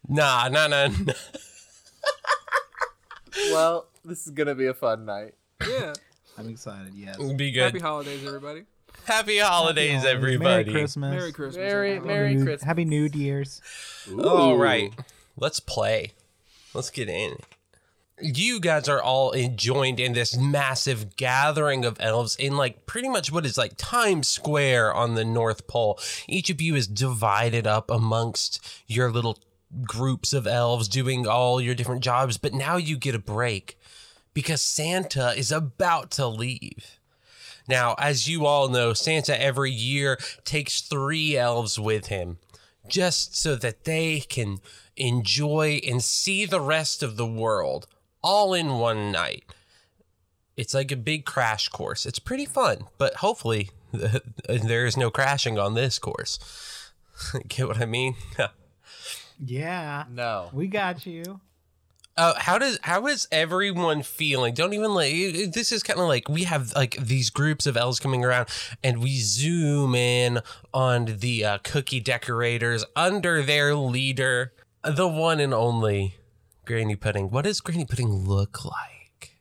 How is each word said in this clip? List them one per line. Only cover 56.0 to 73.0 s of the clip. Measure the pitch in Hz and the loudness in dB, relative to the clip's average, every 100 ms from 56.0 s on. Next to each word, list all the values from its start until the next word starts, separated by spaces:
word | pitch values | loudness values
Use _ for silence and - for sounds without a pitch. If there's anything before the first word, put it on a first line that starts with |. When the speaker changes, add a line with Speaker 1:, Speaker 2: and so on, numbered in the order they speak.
| - - - - - - - - - _ | -6 -6 -6 -8 -10 -18 -16 -16 -18 _
Speaker 1:
<laughs> | _ - - 127 - | _ -14 -8 -8 -6
Get | - 131 | -4 -2
what | 113 | 0
I | 117 | 0
mean? | 120 131 127 - - | 0 -2 -4 -10 -4
<laughs> | - _ _ _ - - - - - - | -4 _ _ _ -20 -18 -14 -14 -16 -14
Speaker 4:
Yeah. | 135 123 160 180 156 143 123 | -8 -6 -4 -6 -6 -8 -8
Speaker 2:
No. | 120 120 104 87 | -6 -4 -4 -6
Speaker 4:
We | 131 185 | -6 -4
got | 208 190 175 | -2 -2 -4
you. | 180 165 170 190 _ _ _ _ _ _ _ - | -12 -12 -12 -14 _ _ _ _ _ _ _ 2
Speaker 1:
Uh, | 170 - | 4 4
how | - 220 | 2 2
does, | 269 220 | 2 -2
how | - 180 269 | 0 0 0
is | 269 - | -2 0
everyone | 156 160 180 202 180 170 151 | 0 2 0 0 0 0 0
feeling? | 131 - 156 135 120 | -2 -4 0 2 2
Don't | 120 180 | 2 0
even, | 208 220 | 0 2
like, | 196 143 160 190 165 202 | 2 2 2 0 -2 -2
this | 208 233 | -2 -2
is | 220 | -2
kinda | - - | -2 0
like | 175 127 - | 2 2 0
we | 156 | -2
have, | 180 156 120 135 | 0 0 0 0
like, | 127 - | 0 0
these | 120 135 120 | 0 0 0
groups | - 151 147 147 | 0 0 2 0
of | 117 | 0
elves | 120 120 | 0 0
coming | 139 127 | 0 2
around, | 123 123 117 - - - | 2 2 0 -6 -10 -2
and | 131 120 | 0 0
we | 123 135 | 0 0
zoom | 104 104 151 170 151 143 135 123 | 0 0 2 2 2 4 4 4
in | 123 123 123 120 - - - | 4 4 2 0 -4 -18 -6
on | 131 127 123 113 107 | 0 2 2 0 -2
the, | 120 117 | 0 2
uh, | 104 101 | 0 -2
cookie | - 147 131 131 | -2 -4 -2 -2
decorators | 113 120 - 117 120 117 117 117 107 | 0 -2 0 0 0 2 0 0 -2
under | 143 | 0